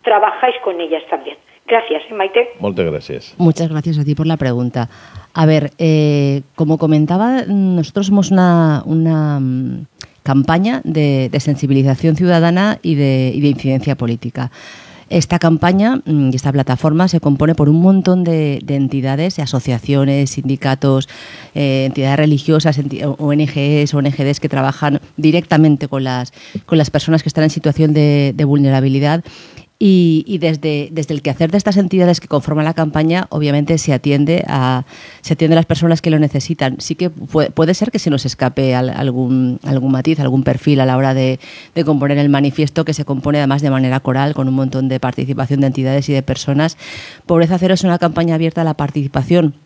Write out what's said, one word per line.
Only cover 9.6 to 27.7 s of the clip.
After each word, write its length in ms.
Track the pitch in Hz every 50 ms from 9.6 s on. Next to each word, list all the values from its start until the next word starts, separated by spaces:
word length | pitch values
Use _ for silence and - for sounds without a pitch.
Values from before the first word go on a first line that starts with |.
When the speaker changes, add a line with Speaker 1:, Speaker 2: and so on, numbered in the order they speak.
| 131 123 127 120 143 - _ _ - _ _ _
Speaker 3:
campaña 600 | _ 143 135 139 139 160 165 175 196 226 247 262 -
de, 440 | 160 156 156 151 143 139 135 131 123
de 100 | - -
sensibilización 760 | - 151 143 135 - 131 135 135 131 139 131 - - 165 156
ciudadana 600 | 151 180 180 175 165 165 170 175 180 196 214 - -
y 120 | - 175 156
de, 380 | 143 143 135 135 131 131 127 -
y 60 | 139
de 80 | 143 143
incidencia 480 | 135 - - 135 135 131 - 143 135
política. 540 | - 127 117 117 117 - 120 - 131 123 120 - - - - - - - - - - - _
Esta 300 | - 175 156 - 180 170
campaña, 600 | - 165 165 151 165 175 185 190 208 233 262 262 -
mm, 260 | 165 156 147 139 131
y 40 | 123
esta 160 | 131 139 143
plataforma 540 | 135 143 135 - 127 - - 160 151 165 185
se 140 | 180 175 160
compone 340 | - 147 139 135 151 160 160
por 140 | - 147 143
un 120 | 151 165
montón 440 | 175 190 196 190 175 185 180 185 180
de, 360 | 170 165 160 151 147 139 - -
de 120 | - 143
entidades, 600 | 139 135 131 143 135 127 135 135 143 165 190 - -
asociaciones, 920 | 147 123 - 131 - - 123 117 - - 139 139 139 139 139 139 139 131
sindicatos, 760 | - 143 131 131 139 131 - 139 135 135 - 139 135 135 131 - - - - - - - - - _
eh, 300 | - 143 139 135 135 135
entidades 320 | 135 - 143 135 135 139 151
religiosas, 600 | 151 156 151 139 - - 156 151 156 160 139 139
enti-, 260 | 139 143 151 - -
o-, 120 | 147 139 -
O 140 | 151 143
N 120 | 143 151 156
Gs, 480 | 139 143 151 139 143 151 147 147 143 151
O 60 | 143
N 100 | 135 143
G 140 | 139 - 139
Ds 160 | 139 143 -
que 80 | - 143
trabajan 520 | - 135 131 139 135 - 151 147 143 143 - - _
directamente 720 | - 147 156 156 175 190 _ 170 151 156 156 147 135 147 135
con 160 | 143 135 131
las, 280 | 131 127 127 123 - _ - - - - 202 -
con 120 | - 170 160
las 120 | 147 -
personas 320 | - 147 - - 160 156
que 60 | - 156
están 160 | - 160 156
en 60 | 156
situación 420 | - 156 - 156